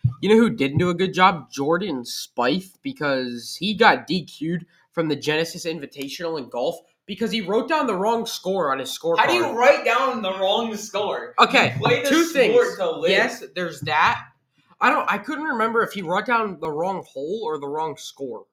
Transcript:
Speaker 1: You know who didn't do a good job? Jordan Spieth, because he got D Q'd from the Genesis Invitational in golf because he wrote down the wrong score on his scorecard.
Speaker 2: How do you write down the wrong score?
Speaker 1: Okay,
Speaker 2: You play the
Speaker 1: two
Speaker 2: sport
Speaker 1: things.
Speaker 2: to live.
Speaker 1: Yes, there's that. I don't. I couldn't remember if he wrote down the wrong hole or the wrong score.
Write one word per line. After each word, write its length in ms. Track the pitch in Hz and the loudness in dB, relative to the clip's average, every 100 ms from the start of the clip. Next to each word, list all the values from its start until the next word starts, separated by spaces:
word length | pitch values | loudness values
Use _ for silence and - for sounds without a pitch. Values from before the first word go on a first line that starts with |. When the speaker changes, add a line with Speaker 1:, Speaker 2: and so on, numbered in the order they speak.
| - - | -2 0
Speaker 1:
You 80 | 185 | 4
know 80 | 226 | 6
who 140 | 233 | 6
didn't 280 | - 135 156 | 4 0 2
do 100 | 180 | 0
a 60 | |
good 180 | 175 190 | 0 -2
job? 380 | 180 190 170 127 | 4 4 4 -6
Jordan 520 | 139 139 175 196 135 | -4 0 0 -2 -6
Spieth, 720 | 120 - - - 123 185 - _ | -8 -12 -10 -2 0 0 -4 _
because 760 | 139 131 147 135 127 120 - - | -12 -6 -2 -2 -4 -8 -12 -6
he 180 | 196 | -6
got 320 | 214 220 147 - | 4 6 4 0
D 180 | 180 | -4
Q'd 400 | - - 160 170 - _ _ | -4 -8 -6 -6 -8 _ _
from 160 | - 160 | -4 -2
the 80 | 143 | -2
Genesis 480 | 147 151 165 170 170 | 0 0 -2 -6 -8
Invitational 720 | 160 139 143 139 - 170 160 | -8 -10 -10 -10 -8 -6 -6
in 100 | 127 | -6
golf 280 | 120 143 170 - _ - | -4 -4 -4 -14 _ -14
because 260 | 208 226 | -6 -4
he 80 | 220 | -2
wrote 280 | 185 214 262 | 0 -2 0
down 200 | 311 262 | 0 0
the 80 | 185 | 0
wrong 280 | 208 233 | 0 0
score 460 | - - 185 190 147 | -4 -8 -4 -2 0
on 60 | 135 | -2
his 180 | 127 - | -4 -6
scorecard. 220 | 165 170 | -2 2
Speaker 2:
How 80 | - | 2
do 80 | |
you 160 | 349 - | 2 0
write 340 | 226 247 - | 4 6 6
down 380 | 226 240 262 233 | 2 2 0 -2
the 100 | 190 190 | -4 -2
wrong 360 | 190 220 233 208 | 0 0 -2 -6
score? 580 | - 196 196 - - - | -8 -4 -4 -4 -6 2
Speaker 1:
Okay, 320 | 240 262 151 | 4 6 2
Speaker 2:
You 60 | - | 2
play 220 | 240 240 | 2 2
the 40 | 285 | 4
Speaker 1:
two 160 | 320 | 2
Speaker 2:
sport 80 | 339 277 214 240 226 | 2 4 4 4 2
Speaker 1:
things. 100 | 202 | 0
Speaker 2:
to 120 | 175 | -4
live. 200 | 147 165 | 0 2
Speaker 1:
Yes, 320 | 196 240 - - 180 | 4 2 -2 -10 -6
there's 240 | 175 147 | -6 -6
that. 420 | 151 151 180 - - _ _ _ _ _ | -2 2 2 2 -8 _ _ _ _ _
I 100 | 240 | 2
don't. 200 | 311 - | 2 0
I 80 | 196 | -2
couldn't 260 | 208 302 | -4 -6
remember 380 | 311 233 220 226 | -4 0 0 0
if 100 | 208 | -2
he 100 | 202 | -4
wrote 240 | 165 190 208 | -2 -2 0
down 340 | 233 214 156 | 0 -2 -4
the 100 | 160 | -6
wrong 340 | 147 185 185 - | -2 -2 -4 -8
hole 280 | - 147 220 | -10 -6 -6
or 140 | 170 151 | -4 -6
the 100 | 143 | -6
wrong 280 | 151 160 139 | -4 -6 -6
score. 500 | - - 135 107 98 | -14 -12 -10 -10 -14